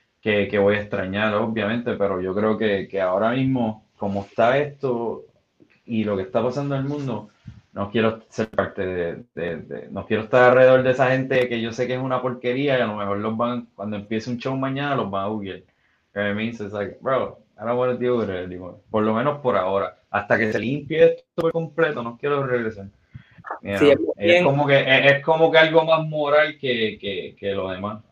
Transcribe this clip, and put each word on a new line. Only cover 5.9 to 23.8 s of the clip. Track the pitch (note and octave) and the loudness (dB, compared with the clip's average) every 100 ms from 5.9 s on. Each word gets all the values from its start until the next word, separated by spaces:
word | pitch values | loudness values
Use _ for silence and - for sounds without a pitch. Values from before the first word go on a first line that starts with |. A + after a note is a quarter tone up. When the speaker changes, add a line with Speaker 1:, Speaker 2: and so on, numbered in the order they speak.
| A2+ | -2
Speaker 1:
lo | G#2 G2 | 0 -2
que | |
está | F#2 A#2 | -2 -2
pasando | A#2+ C#3+ C#3+ C#3 | -2 -2 -4 -4
en | |
el | C3+ | -4
mundo, | D3 C3+ G#2+ - _ - - _ | -6 -6 -8 -12 _ -20 -20 _
no | G2 G2+ | -10 -4
quiero | A#2 A2 A2+ - | 0 0 0 -8
ser | - A2 | -6 -6
parte | - G2 - F#2 | -2 -4 -4 -6
de, | F2+ E2+ D#2+ - | -4 -4 -6 -12
de, | - E2+ D#2+ | -8 -8 -8
de, | - A#1+ - | -10 -14 -12
no | G2 - | -10 -4
quiero | G#2+ | -4
estar | A2 C3 B2+ | 2 6 6
alrededor | B2+ C3 C3 | 8 8 8
de | B2+ | 4
esa | B2+ B2+ | 2 2
gente | C3 C3 B2+ B2 | 2 0 0 0
que | A#2 | -2
yo | A2+ | -4
sé | A2+ A#2+ | -4 -4
que | |
es | B2+ | -4
una | C3 B2+ | -4 -2
porquería | B2+ A#2+ B2 B2+ C#3+ B2+ | -4 -4 -4 -2 0 0
y | |
a | A2+ | 0
lo | G#2 | -2
mejor | G2+ G2+ | -4 -4
los | A2 A2+ | -4 -2
van, | A#2+ B2 A#2+ | -2 -4 -8
cuando | - G#2 G#2 | -10 -8 -8
empiece | G2+ A2 B2 | -6 -6 -6
un | A#2+ | -6
show | C3+ C3 | -6 -4
mañana, | C3+ C#3 C#3+ | -4 -4 -4
los | C3+ G2+ | -2 -2
van | G2 | -4
a | G2+ | -4
buguear. | G#2+ F#2+ F2+ | -6 -8 -12
You | - _ _ _ _ G2+ | -16 _ _ _ _ -4
know | |
what | G2+ | -4
I | |
mean? | G2+ A2+ | -2 -4
So | A2+ | -6
it's | G2+ | -8
like, | G#2 F#2+ - | -6 -8 -6
bro, | G2+ C3 G2+ - _ - | -2 -2 -2 -10 _ -10
I | A2+ | -6
don't | B2 | -2
wanna | B2+ | -2
deal | A#2+ B2 | -2 0
with | B2 G2 | 0 -2
it | F#2 | -4
anymore. | F2+ F2+ F2+ - _ | -8 -12 -14 -18 _
Por | G#2+ | 0
lo | A2 | 0
menos | A2 C#3 C#3+ | 0 0 -2
por | B2+ G2+ | 0 0
ahora. | F#2 G2 F#2 - _ | 2 0 -2 -8 _
Hasta | G2+ - A2 | -4 0 0
que | A2 | 0
se | A2 | -2
limpie | A2+ D3 D3 D#3+ | -2 -4 -2 6
esto | E3 E3 - | 6 4 -8
por | - E3 | -4 -2
completo, | E3 D#3 - D#3 C3+ | -2 -4 -2 -2 -2
no | A#2 A#2 | -8 -6
quiero | C#3+ C#3+ C3 | -4 -2 0
regresar. | B2 A2 G#2+ G2 - _ - - - - - | -2 -4 -8 -14 -18 _ -20 -20 -20 -14 -12
You | - | -4
Speaker 2:
Sí, | - | 4